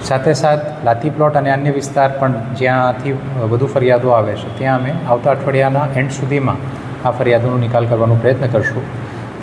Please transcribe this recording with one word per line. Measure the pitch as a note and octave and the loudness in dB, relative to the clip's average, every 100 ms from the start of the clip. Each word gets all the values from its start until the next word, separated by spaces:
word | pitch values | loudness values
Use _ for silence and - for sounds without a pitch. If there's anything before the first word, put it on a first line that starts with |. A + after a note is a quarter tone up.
સાથે | - C3 D#3+ | -2 0 0
સાથ | C#3+ D#3 D3+ - - A#2+ | 2 2 0 -2 -4 0
લાતી | A#2 D3+ | 0 -2
પ્લોટ | D3 D3+ | 0 2
અને | D3 C#3 | 2 0
અન્ય | C3+ C#3+ | 0 0
વિસ્તાર | C#3 C3+ C#3+ C3+ C3+ | -2 -2 0 2 2
પણ | C3 A#2 A2+ A2 | 0 0 -4 -2
જ્યાંથી | B2+ B2+ B2+ B2 C#3 C3+ - C3+ | 0 2 0 0 -4 -6 -4 -2
વધુ | A2 A#2+ C3+ | 0 0 2
ફરિયાદો | C#3 B2+ B2 B2+ | 2 4 4 4
આવે | A#2 G#2+ G#2 | 2 2 -2
છે, | - A2+ | -8 -4
ત્યાં | C3 C3 | 0 0
અમે | B2+ E3 - | 0 -4 0
આવતા | A#2+ C#3+ | 0 2
અઠવાડિયાના | C3 - C3+ C3+ C3+ D3 C3+ | 0 0 2 2 2 0 -2
એન્ડ | C#3 | -2
સુધીમાં | - C3+ C#3+ C3 F#2 - - - - B2+ | -4 -2 0 0 -2 -6 -10 -10 -4 -2
આ | |
ફરિયાદોનો | A#2+ B2 A#2 B2 B2+ | 0 2 2 2 0
નિકાલ | A#2 A#2+ A#2 | 0 0 2
કરવાનો | A#2 A2+ A#2 | 2 4 4
પ્રયત્ન | B2 C3+ C3+ | 4 2 2
કરશું. | A2+ - A2+ - - - - - - | 0 0 -2 -6 -10 -10 -12 -12 -4